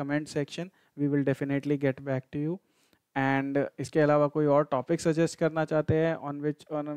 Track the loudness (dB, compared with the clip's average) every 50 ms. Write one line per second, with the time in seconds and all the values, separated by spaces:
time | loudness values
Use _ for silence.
0 | -4 -2 -2 -4 -4 -4 -4 -6 -6 -6 -8 -12 -12 -12 _ _ _ _ -6 -4
1 | -2 0 0 2 2 0 0 -2 -2 -2 -2 -2 0 -2 -2 0 0 -2 -2 -2
2 | -4 -4 -4 -4 -6 -6 -8 -6 -4 -4 -6 -8 _ _ _ _ _ _ _ _
3 | _ _ -2 0 2 2 2 2 0 0 0 0 0 -2 -4 -10 -8 -2 2 2
4 | 4 4 6 4 4 2 2 0 2 4 4 4 4 2 0 -2 0 0 -2 0
5 | 0 0 2 2 0 0 0 0 -2 0 0 0 -2 0 0 0 2 2 2 2
6 | 2 0 0 -2 -6 -8 -8 -4 -4 -4 -4 _ -8 -8 -6 -6 -6 -6 -6